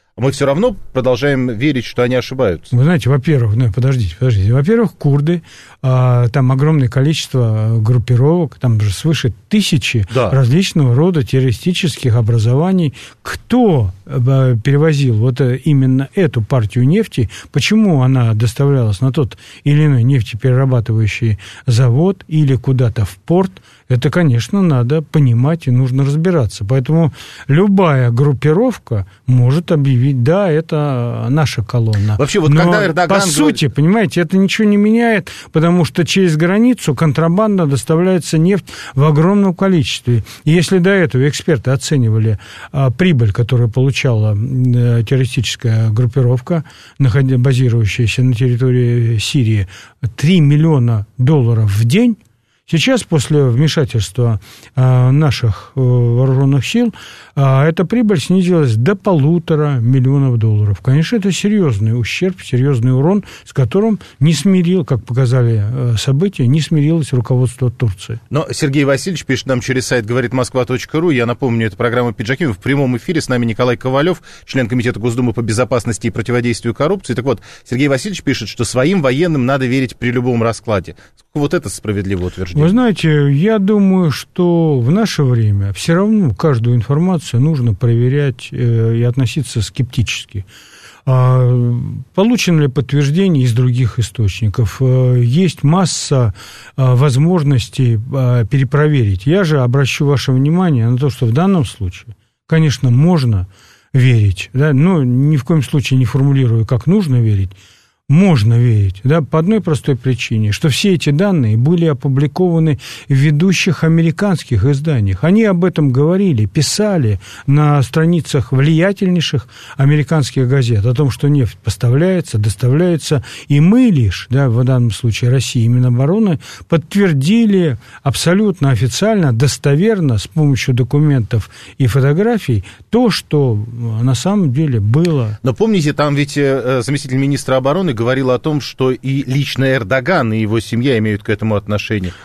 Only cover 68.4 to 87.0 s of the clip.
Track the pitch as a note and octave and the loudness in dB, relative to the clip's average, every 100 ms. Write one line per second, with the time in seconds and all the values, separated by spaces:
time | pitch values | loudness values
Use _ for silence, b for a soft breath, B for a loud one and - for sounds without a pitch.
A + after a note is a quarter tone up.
68.4 | - - D3 C#3+ C#3 C3+ F#3+ E3 - B2+ | -6 -4 -2 0 0 0 -2 -6 -4 -4
69.4 | - B2+ - B2+ - B2+ G#2+ B2 A#2+ B2+ | -2 -4 -2 -4 -2 -2 -2 -4 -2 -2
70.4 | A#2+ C3 B2 B2 - D3+ F3 C3 A#2 A#2+ | -4 -4 -4 -4 -6 -2 0 0 -2 -2
71.4 | C3 A#2 A2 F#2+ A#2+ A#2+ A#2+ G#2 A2 C3+ | -2 -2 -4 -2 -2 -2 -2 -4 -6 -4
72.4 | D#3+ G2 C3 C#3 C3 B2 - D#3+ - B2 | -4 -4 -2 -2 0 -2 -4 -4 -2 -2
73.4 | A#2 A2 B2 A#2+ C3 C3 D#3+ E3+ - B | -2 -2 -2 -2 -2 -2 -2 -4 -8 B
74.4 | B C3+ A#2 B2+ A#2+ G#2+ A#2+ A#2 B2 A2 | B -4 -2 -2 -2 -4 -4 -2 -2 -2
75.4 | A2+ G#2+ B2+ B2 A#2+ A2 A#2 A#2+ A2+ B2 | -2 -2 -2 -2 -4 -6 -6 -6 -4 -2
76.4 | A#2+ A2+ A#2 A2 D3 G3 - A#2+ C3+ - | -2 -4 -4 -4 -2 -4 -6 -6 -4 -4
77.4 | B B B B2 C#3+ C3+ G#3+ F#3 - B2+ | B B B -2 0 -2 -4 -8 -4 -4
78.4 | G#2+ - A#2 B2 C#3+ G3 C3+ C3 F3 D3+ | -6 -8 -4 -2 0 0 0 0 0 0
79.4 | B2 C#3 C3 C3+ C3 - A#2+ B2 B2+ A#2 | 0 -2 -2 -2 -4 -4 -4 -2 -2 0
80.4 | A2+ A2 - G2+ - - b b _ D3+ | -2 -4 -4 -4 -4 -14 b b _ -4
81.4 | C#3+ E3+ - - G#2 G2+ F#2+ F#2+ F2+ - | -2 -2 -6 -10 -6 -4 -4 -4 -4 -6
82.4 | F2+ F2+ D#3+ A3+ B3 F3 D#3+ D3+ C#3+ C#3 | -6 0 2 2 0 0 0 2 2 2
83.4 | G3+ A3 G3 G#3 G3 F#3+ E3+ B2 - - | 2 0 2 2 2 2 0 -2 -6 -2
84.4 | F3 E3+ D#3+ C3+ A#2+ F#3+ A3 - C3+ A#2+ | 0 2 2 0 2 0 0 0 0 2
85.4 | G#2+ G2+ G2+ G2 - E3 G#3 G#3+ D#3+ G#2 | 0 0 -2 -4 -2 0 2 2 0 0
86.4 | D#3+ B2 A#2 A#2+ G#2 C#3+ | 0 0 0 0 0 0